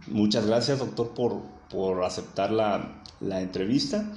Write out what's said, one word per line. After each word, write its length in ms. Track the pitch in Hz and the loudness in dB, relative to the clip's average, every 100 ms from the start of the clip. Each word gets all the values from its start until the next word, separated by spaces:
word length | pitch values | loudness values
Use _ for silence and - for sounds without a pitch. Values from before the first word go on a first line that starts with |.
| - | -4
muchas 400 | 107 107 113 104 | 2 4 4 4
gracias, 320 | 117 120 135 | 4 4 0
doctor, 360 | 117 110 117 | -2 -2 -4
por, 260 | - 120 101 - - - | 0 0 0 -8 -16 -8
por 360 | 95 95 92 | -2 0 2
aceptar 480 | 90 - 90 - 98 | 0 -2 -6 -2 0
la, 500 | 110 107 98 - - - - | 2 2 0 -4 -12 -18 -10
la 220 | 98 95 | -6 -4
entrevista. 720 | 92 95 95 139 143 208 220 | -4 -2 0 2 2 -2 -4